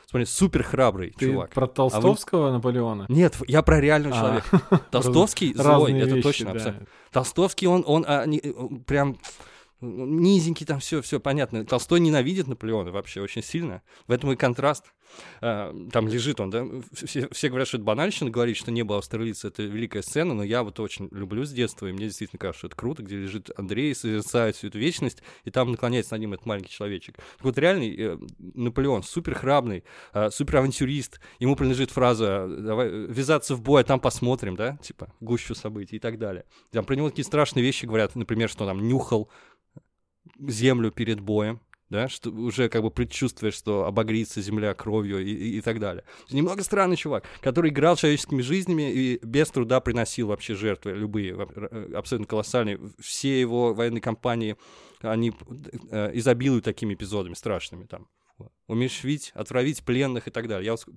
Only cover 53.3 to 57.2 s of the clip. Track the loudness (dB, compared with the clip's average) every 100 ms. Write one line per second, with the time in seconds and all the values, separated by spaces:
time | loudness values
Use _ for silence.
53.3 | 2 2 2 2 2 0 -2 -4 -2 -2
54.3 | -2 -2 -6 -12 -20 -20 -10 -2 0 0
55.3 | -2 -14 -16 -14 -14 -8 -4 -2 0 2
56.3 | 4 4 2 0 -4 -4 -6 -4 -4